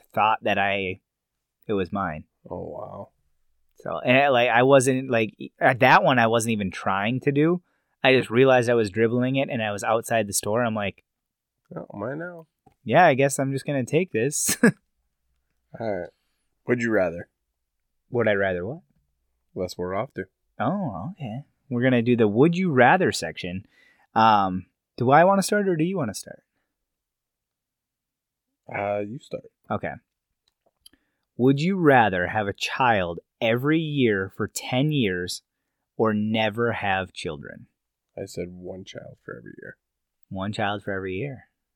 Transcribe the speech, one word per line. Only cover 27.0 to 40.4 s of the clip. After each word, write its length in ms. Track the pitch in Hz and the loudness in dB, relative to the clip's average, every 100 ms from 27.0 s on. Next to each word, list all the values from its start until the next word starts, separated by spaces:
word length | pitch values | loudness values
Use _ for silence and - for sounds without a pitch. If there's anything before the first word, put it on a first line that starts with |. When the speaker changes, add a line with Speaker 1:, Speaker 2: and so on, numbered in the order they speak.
| _ _ _ _ _ _ _ _ _ _ _ _ _ _ _ _ - | _ _ _ _ _ _ _ _ _ _ _ _ _ _ _ _ -12
Speaker 2:
Uh, 260 | 107 101 104 | -6 -4 -4
you 200 | 104 127 | -6 -10
start. 240 | - - - _ - | -12 -14 -14 _ -8
Speaker 1:
Okay. 240 | 104 90 71 _ _ _ _ _ _ _ _ _ _ _ _ _ - | -6 -6 -10 _ _ _ _ _ _ _ _ _ _ _ _ _ 0
Would 220 | 123 139 | 2 2
you 180 | 165 196 | 0 2
rather 500 | 156 131 110 92 87 | 4 6 4 2 -2
have 200 | 107 101 | -2 -4
a 60 | |
child 640 | - - - 127 107 87 85 - - | -6 -6 0 2 2 0 -6 -12 -4
every 380 | 117 120 139 160 | -2 0 0 0
year 520 | 160 147 120 101 95 - | -2 0 2 2 -2 -6
for 120 | 104 | -8
ten 440 | - - 127 147 | -8 -6 -2 0
years 500 | 151 107 90 90 - _ _ _ _ _ - | 0 0 -2 -6 -10 _ _ _ _ _ -2
or 160 | 113 | 0
never 580 | 107 107 110 110 104 117 | 0 -2 0 -2 -2 -4
have 400 | 110 101 95 92 | -2 -2 -4 -4
children? 540 | - 87 73 53 - - _ _ _ _ - | -8 -10 -10 -14 -20 -20 _ _ _ _ -14
Speaker 2:
I 80 | 98 | -12
said 240 | - 90 | -10 -12
one 320 | 90 90 95 95 | -12 -16 -16 -16
child 320 | - - - - | -18 -18 -20 -16
for 100 | - | -16
every 160 | 58 - | -16 -20
year. 160 | - - _ _ _ _ - | -20 -20 _ _ _ _ -14
Speaker 1:
One 240 | 95 | -8